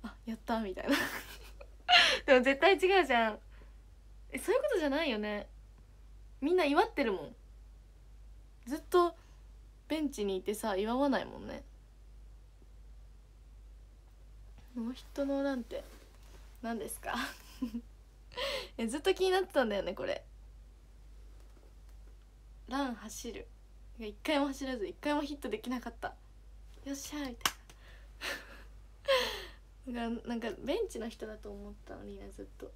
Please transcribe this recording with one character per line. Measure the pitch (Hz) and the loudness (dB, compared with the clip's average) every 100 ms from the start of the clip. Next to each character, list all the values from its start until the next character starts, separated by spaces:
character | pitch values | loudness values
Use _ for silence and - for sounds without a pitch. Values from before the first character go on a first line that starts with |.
| 220 | -14
あ、 | - - | -12 -8
や | |
っ | 226 | -8
た | - 226 | -2 -2
み | 208 | 0
た | 185 | -4
い | - | 0
な。 | |
<laughs> | 277 - - - - - - - - - 719 - 523 - | 2 2 -4 -10 -16 -16 -18 -18 -14 6 8 8 4 8
で | 254 | 8
も | |
絶 | 247 277 | 8 6
対 | 339 | 6
違 | 381 370 392 | 8 6 6
う | 285 | 6
じ | |
ゃ | 240 220 | 6 4
ん。 | 208 - - - - - - - - - | 0 -12 -20 -20 -20 -20 -20 -20 -20 -10
え、 | - | -6
そ | - | 2
う | |
い | 480 | 2
う | |
こ | 587 | 4
と | 440 | 2
じ | |
ゃ | 302 | 2
な | 277 | 2
い | 330 | 2
よ | 214 | 0
ね。 | 208 208 - - - - - - - - - - | -2 -4 -6 -16 -20 -20 -20 -20 -20 -20 -20 -4
み | 285 | 4
ん | 359 | 6
な | 302 | 6
祝 | 294 | 6
っ | 427 | 6
て | - | 4
る | 233 | 2
も | 185 | 2
ん。 | 139 - - - - - - - - - - - - - - | -4 -14 -20 -20 -20 -20 -20 -20 -20 -20 -20 -20 -20 -18 -8
ず | 302 | -8
っ | - | 4
と | 359 349 - - - - - - - - | 6 6 2 -20 -20 -20 -20 -20 -20 -4
ベ | - | 0
ン | 294 | 0
チ | - 202 | 0 0
に | 190 | 0
い | |
て | 190 | -2
さ、 | 214 226 190 | -2 0 0
祝 | 214 | 2
わ | 247 285 | 2 4
な | 220 | 2
い | |
も | - - | 0 -10
ん | - | -10
ね。 | - - - - - - - - - - - - - - - - - - - - - - - - - - - - - - - - | -12 -12 -20 -20 -20 -20 -20 -20 -20 -20 -20 -20 -20 -20 -18 -20 -20 -20 -20 -20 -20 -20 -20 -20 -20 -20 -20 -20 -18 -18 -18 -12
ノ | 247 | -6
ー | 226 | -6
ヒ | 262 | -6
ッ | - | -10
ト | - 277 | -2 0
ノ | 277 | 2
ー | |
ラ | 277 | 2
ン | 269 | -2
っ | |
て | 226 - - - - - - - - - | -4 -8 -10 -18 -20 -20 -20 -20 -20 -10
何 | 233 233 | -6 -6
で | - | -6
す | - | -8
か？ | - 240 262 - - - 247 226 - - | -4 -4 -4 -8 -18 -8 -6 -6 -10 -20
<laughs> | - - - - 554 554 - - | -20 -20 -16 -6 -4 -4 -6 -4
え、 | 226 | -4
ず | 277 | 2
っ | |
と | 370 | 2
気 | 370 | 4
に | 381 | 4
な | 370 | 4
っ | |
て | 370 | 4
た | 294 233 | 2 2
ん | |
だ | 202 | 2
よ | |
ね、 | 175 | -2
こ | 196 - | -4 -4
れ。 | - - - - - - - - - - - - - - - - - - - - - - - - - - | -4 -6 -20 -20 -20 -20 -20 -20 -20 -20 -20 -20 -20 -20 -20 -20 -20 -20 -20 -20 -20 -20 -20 -20 -20 -6
ラ | 262 277 | -2 -2
ン | |
走 | 220 214 - 240 | -4 -10 -10 -10
る。 | 202 - - - - - - | -10 -14 -18 -20 -20 -20 -12
い | |
や、 | 214 | -12
一 | 208 | -6
回 | - 294 | 0 2
も | 277 | 2
走 | 269 | -2
ら | 262 254 | -6 -4
ず、 | 196 | -6
一 | |
回 | - 294 | -4 0
も | 294 | 0
ヒ | 285 | -2
ッ | 285 | -6
ト | 254 | -4
で | 214 | -6
き | 247 | -4
な | 247 | -6
か | 240 | -6
っ | - | -8
た。 | - - - - - - - - 269 | -10 -10 -20 -20 -20 -20 -20 -14 -8
よ | |
っ | 277 | -8
し | - | -8
ゃ | 294 | -6
ー | 269 | -6
み | 233 | -2
た | - - - - - - - - - - - - - - - - - 523 466 427 381 - - - - | -4 -4 -18 -20 -20 -18 -18 -10 -8 -8 -10 -18 -18 -20 -20 -10 4 4 4 -4 -10 -16 -20 -16 -8
い | |
な。 | 240 | -4
<laughs> | 233 | -2
な | |
ん | 233 | -4
か、 | - | -4
な | 233 | -4
ん | |
か | 233 - | -4 -6
ベ | 226 381 | -2 0
ン | 392 | 0
チ | 240 | -4
の | 226 | -8
人 | - 220 | -8 -12
だ | 214 | -12
と | 208 | -12
思 | 202 202 | -12 -12
っ | 202 | -14
た | - 95 | -14 -14
の | |
に | 101 101 | -12 -12
な、 | 98 | -14
ず | 98 | -14
っ | 98 - | -16 -14
と。 | - | -14